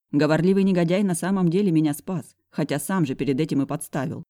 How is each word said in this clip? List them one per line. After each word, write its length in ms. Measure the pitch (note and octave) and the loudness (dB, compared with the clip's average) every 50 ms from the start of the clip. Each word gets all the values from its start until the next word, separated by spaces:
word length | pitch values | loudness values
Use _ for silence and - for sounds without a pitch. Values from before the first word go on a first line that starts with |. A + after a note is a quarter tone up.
| _ _ | _ _
Говорливый 500 | - C#3+ D3+ D3 D#3 D#3 D#3+ F#3 G3 G3 | 0 2 2 4 4 2 4 2 4 4
негодяй 400 | G3 G3 F#3+ F3 E3+ E3 F3+ G3 | 4 4 4 2 2 2 2 2
на 120 | G#3 F#3+ E3+ | 0 0 -2
самом 340 | - - F3+ G3 G3 F3+ E3+ | -2 -2 -2 0 0 2 2
деле 220 | D#3+ G3 G#3+ F#3+ | 2 2 2 2
меня 220 | D#3+ D#3 D#3 D3+ D3 | 2 2 2 0 -2
спас, 420 | - - - F#3+ D#3 - - _ _ _ _ | -4 -8 -8 -8 -8 -8 -10 _ _ _ _
хотя 280 | - - D#3 - C#3 C3+ | -6 -4 -4 -2 -4 -4
сам 260 | - - F#3+ F#3 D#3+ | -4 -2 0 0 0
же 80 | C3 C3 | 0 -2
перед 260 | - D3 C3+ C3+ B2+ | -2 -2 0 0 0
этим 220 | D#3+ - C#3 C3+ | -2 -2 -2 -2
и 40 | C#3 | -2
подставил. 580 | C#3 C#3+ D#3 - - - E3 D#3+ - - - E3+ | -2 -6 -8 -8 -8 -6 -6 -6 -6 -6 -10 -12